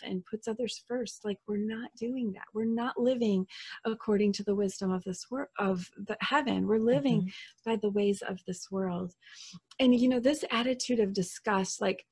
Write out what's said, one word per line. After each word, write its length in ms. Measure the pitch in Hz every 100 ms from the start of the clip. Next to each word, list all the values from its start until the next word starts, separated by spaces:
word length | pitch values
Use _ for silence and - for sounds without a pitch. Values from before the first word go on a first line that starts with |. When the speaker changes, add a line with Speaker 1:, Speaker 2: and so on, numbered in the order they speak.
Speaker 1:
and 200 | - 185
puts 220 | - 220 226
others 380 | 220 220 - -
first." 380 | 247 208 -
Like, 140 | 208 196 -
we're 80 | 208
not 340 | 214 226 240 233
doing 320 | 233 262 220
that. 100 | 190 -
We're 100 | 214 226 226
not 180 | 247 -
living 480 | 240 247 220 190 185 - - -
according 480 | 220 220 - 202 208
to 100 | 196
the 100 | 202
wisdom 380 | 202 196 - 190
of 100 | 185
this 240 | 190 185 -
wor-, 220 | 262 - -
of 320 | 190 185 185 -
the 180 | 202 -
heaven. 480 | - 285 262 190 190
We're 100 | 220
living 440 | 226 277 277 226
Speaker 2:
Mm-hmm. 460 | 185 - - _ 226
Speaker 1:
by 60 | 220
the 80 | 208
ways 320 | 202 202 202
of 160 | - 185 -
this 240 | 180 -
world. 420 | 190 185 175 180 - - - - 175 _ -
And, 120 | 254 247
you 100 | 254
know, 120 | 254
this 240 | 254 294 -
attitude 480 | 233 247 254 - 233
of 120 | 196
disgust, 680 | 196 180 - 220 190 190 -
like, 260 | 196 - -